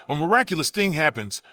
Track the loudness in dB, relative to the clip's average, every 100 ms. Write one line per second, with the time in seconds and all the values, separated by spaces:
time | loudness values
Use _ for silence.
0 | -6 -2 2 2 2 -2 -2 0 0 2
1 | 0 0 -8 -10 _